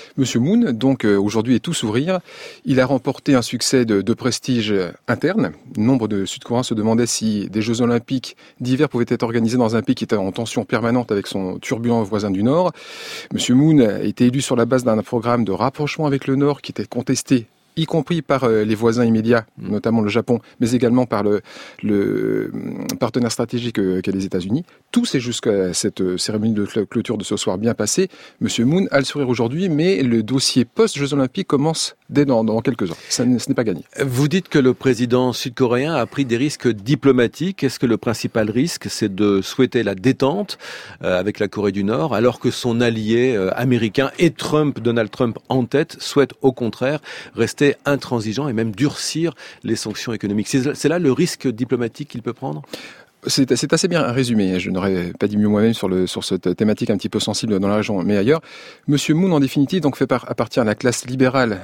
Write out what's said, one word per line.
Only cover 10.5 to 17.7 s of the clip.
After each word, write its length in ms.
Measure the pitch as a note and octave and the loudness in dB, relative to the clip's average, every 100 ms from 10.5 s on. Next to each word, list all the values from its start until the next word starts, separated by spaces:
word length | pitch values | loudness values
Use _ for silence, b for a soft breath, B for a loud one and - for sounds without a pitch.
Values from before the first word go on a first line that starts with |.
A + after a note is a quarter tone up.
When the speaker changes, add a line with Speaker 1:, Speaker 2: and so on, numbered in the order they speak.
| B2+ | -6
Speaker 1:
permanente 480 | G2+ A2+ A#2 B2 A#2 | -2 -2 0 0 0
avec 160 | G2+ F#2+ | -2 -4
son 320 | G2 F#2 F#2 | -6 -6 -6
turbulent 420 | - A2+ A#2 A#2 | -6 -4 0 0
voisin 300 | G2+ G#2+ G#2 | 0 -2 -2
du 100 | F#2+ | 0
Nord. 300 | A2+ D#3+ F3+ - B B B B B | 2 2 0 -4 B B B B B
Monsieur 220 | - - | -4 2
Moon 240 | B2+ D#3 D3+ | 4 6 6
a 240 | A2 G2 | 4 2
été 240 | G#2 - B2 | -2 2 2
élu 140 | C3+ | 2
sur 160 | - B2 | 0 0
la 80 | |
base 180 | A#2 C3 | 2 2
d'un 180 | B2 G#2+ | 2 0
programme 420 | G2 B2 A#2+ A#2+ | 0 -2 0 0
de 80 | G2 | 0
rapprochement 540 | F#2 B2+ - D3 - D3+ | 0 -2 -2 -6 -2 -2
avec 200 | C#3 - | -2 0
le 80 | |
Nord 280 | C3+ C#3+ C#3 | 2 2 0
qui 100 | - | -6
était 120 | - G#2 | -10 -8
contesté, 600 | B2 C3 B2+ - C3 G#2+ _ _ | -4 -2 -2 2 0 0 _ _